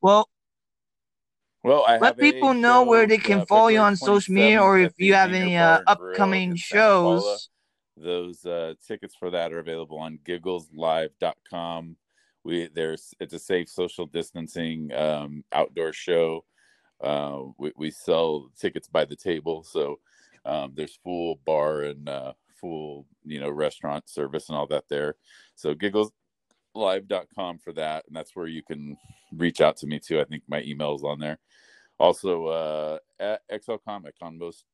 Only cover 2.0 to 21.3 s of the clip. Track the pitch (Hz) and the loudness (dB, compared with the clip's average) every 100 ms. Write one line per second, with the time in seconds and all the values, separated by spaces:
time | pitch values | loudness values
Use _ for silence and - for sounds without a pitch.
2 | 240 240 285 262 269 247 233 247 247 226 | 6 6 2 4 2 4 6 6 8 6
3 | 220 220 208 202 - 208 226 220 208 196 | 6 4 4 0 4 6 6 6 4 4
4 | 196 202 196 190 208 214 196 190 185 - | 2 2 2 4 6 6 6 6 4 2
5 | 190 196 190 185 185 175 165 165 - 180 | 4 6 6 2 0 4 6 6 6 2
6 | 180 185 196 190 185 175 - 208 220 196 | 0 0 2 2 -2 -6 -2 4 6 6
7 | 175 175 208 - - _ _ _ _ _ | 6 2 0 -4 -8 _ _ _ _ _
8 | 80 90 87 85 87 85 82 80 _ 107 | -6 -6 -6 -12 -8 -6 -6 -10 _ -14
9 | 90 _ 92 87 85 82 80 80 78 78 | -14 _ -8 -4 -6 -8 -10 -10 -10 -12
10 | 80 78 73 87 85 90 80 78 82 80 | -12 -14 -10 -8 -6 -8 -10 -8 -4 -2
11 | 80 _ 85 - _ 87 85 82 82 85 | -4 _ -6 -6 _ -12 -10 -10 -12 -20
12 | _ _ _ _ - 85 85 78 80 78 | _ _ _ _ -8 -6 -6 -6 -6 -6
13 | - _ 85 85 - 92 85 - 90 - | -14 _ -14 -14 -4 -4 -4 -6 -8 -6
14 | 82 85 82 87 80 - 82 80 78 64 | -10 -8 -8 -12 -12 -8 -8 -8 -10 -4
15 | 76 76 73 73 - - 78 80 80 78 | -2 -4 -6 -16 -8 -4 -4 -4 -6 -6
16 | - 85 82 80 _ _ _ _ _ _ | -2 0 0 -4 _ _ _ _ _ _
17 | 69 73 71 71 67 62 76 - 78 - | -6 -4 -6 -10 -14 -12 -12 -8 -10 -10
18 | - 82 82 76 67 _ 101 82 - - | -2 0 0 -2 -8 _ -8 -8 -6 -2
19 | 76 73 - 82 76 80 80 85 71 73 | -2 -6 -6 -6 -6 -10 -8 -6 -6 -8
20 | _ _ _ _ - 73 69 69 76 _ | _ _ _ _ -8 -8 -8 -12 -14 _
21 | - 87 85 | -12 -8 -6